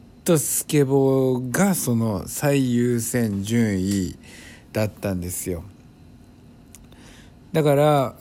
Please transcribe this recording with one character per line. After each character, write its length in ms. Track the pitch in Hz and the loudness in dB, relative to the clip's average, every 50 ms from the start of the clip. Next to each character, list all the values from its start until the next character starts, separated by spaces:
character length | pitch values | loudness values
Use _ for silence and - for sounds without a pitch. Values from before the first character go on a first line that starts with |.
| - - - - - | -20 -20 -20 -6 0
と 140 | 185 165 | 2 2
ス 280 | 143 - - - - - | 2 2 -2 -4 -6 -4
ケ 200 | - 156 147 139 | 0 2 2 2
ボ 540 | 131 139 139 135 135 135 135 131 131 127 123 | 4 2 2 4 4 4 2 2 2 0 -2
ー 120 | 127 123 | -4 -4
が 240 | 120 156 196 202 175 | 0 0 2 2 0
そ 220 | - - 127 117 | -2 -2 0 0
の 260 | 113 113 110 101 87 - | 0 0 0 -2 -4 -6
最 460 | - - - 147 143 143 139 131 123 120 | -8 -8 -2 0 2 2 2 2 2 2
優 280 | 120 120 123 120 113 | 2 2 2 0 -2
先 420 | 113 - - 123 117 107 98 98 98 | -4 -2 -2 -2 -2 -2 -2 -4 -4
順 340 | 107 117 120 113 107 98 92 | 0 0 2 2 2 0 0
位 360 | 92 101 101 98 90 78 - - - - - - - - - - - - | 0 0 0 -2 -2 -4 -8 -14 -20 -20 -20 -20 -20 -20 -20 -20 -20 -8
だ 140 | - 110 107 | -4 -2 -2
っ 40 | 98 | -2
た 220 | - - - 101 | -4 -6 -6 -4
ん 80 | 95 90 | -4 -4
で 100 | 87 90 | -6 -6
す 200 | - - - 92 | -8 -8 -6 -6
よ。 140 | 87 82 90 - - - - - - - - - - - - - - - - - - - - - - - - - - - - - - - - - - - - - | -8 -8 -10 -16 -20 -20 -20 -20 -20 -20 -20 -20 -20 -20 -20 -20 -20 -20 -20 -20 -20 -20 -20 -20 -20 -20 -20 -20 -20 -20 -20 -20 -20 -20 -20 -20 -20 -20 -18 -4
だ 100 | - 160 | -2 0
か 140 | 147 151 139 | 2 4 4
ら、 400 | 143 147 151 147 139 127 104 - - | 4 4 4 4 2 0 -2 -6 -12